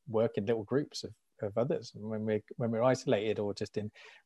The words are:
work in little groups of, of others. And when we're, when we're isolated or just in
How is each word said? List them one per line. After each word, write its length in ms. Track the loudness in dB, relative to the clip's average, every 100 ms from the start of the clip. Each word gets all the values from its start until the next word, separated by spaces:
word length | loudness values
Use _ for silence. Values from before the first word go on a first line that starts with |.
| -2
work 240 | 2 2 2
in 100 | 0
little 180 | 0
groups 400 | 2 0 0 -8
of, 80 | -12 -14 _ -6
of 140 | -4 0
others. 360 | 0 0 -4
And 100 | -10
when 200 | -6 -4
we're, 180 | 0 -2 -2 -4
when 140 | -2
we're 120 | 4
isolated 560 | 4 4 2 2 2 0
or 160 | -2
just 220 | -4 -4 -4
in 140 | -6 -10 -20 -20